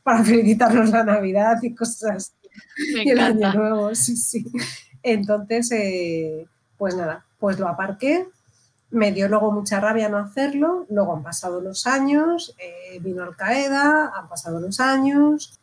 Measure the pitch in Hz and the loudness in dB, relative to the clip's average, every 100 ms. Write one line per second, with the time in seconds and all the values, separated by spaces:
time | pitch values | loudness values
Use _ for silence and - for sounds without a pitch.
0 | 269 226 214 233 208 220 240 233 220 226 | 2 4 6 6 6 4 4 6 4 4
1 | 220 208 190 196 214 233 240 - 233 - | 2 2 2 2 2 2 -2 -4 -6 -4
2 | 220 190 - _ - - - - 302 277 | -6 -6 -10 _ -20 -20 -18 -8 -4 -2
3 | 214 240 233 220 196 202 214 214 208 226 | 2 4 4 2 2 2 0 0 -2 0
4 | - 240 - 240 226 247 - - - - | -2 -2 -4 -6 -8 -8 -8 -12 -20 -6
5 | 247 214 196 208 202 226 240 233 196 185 | -2 0 0 -2 -2 -2 0 -2 -2 -2
6 | 170 165 160 156 165 _ _ - 196 180 | -2 -4 -4 -8 -12 _ _ -6 -4 -2
7 | 165 160 _ _ 202 185 185 170 190 196 | -4 -8 _ _ -4 -2 -4 -4 -6 -2
8 | 262 339 370 - _ _ _ _ _ 226 | 0 0 -2 -12 _ _ _ _ _ 0
9 | 208 190 196 214 214 208 202 202 208 226 | 0 2 0 2 0 -2 -2 -2 0 0
10 | 214 202 202 269 277 285 320 359 330 208 | -2 -2 -4 -4 -2 0 0 -2 -2 -2
11 | 190 160 165 170 185 180 190 190 240 269 | 0 -4 -8 -8 -6 -6 -8 -6 -2 0
12 | 277 294 320 339 339 - 180 175 180 - | 2 2 2 -2 -6 -16 -18 -18 -18 -12
13 | 180 180 180 170 190 262 277 277 285 311 | -8 -8 -10 -6 -2 -2 0 2 4 2
14 | 302 196 - 170 170 165 180 202 262 269 | 0 -6 -12 -12 -8 -6 -6 0 2 2
15 | 269 285 294 302 - - | 4 4 4 2 -4 -20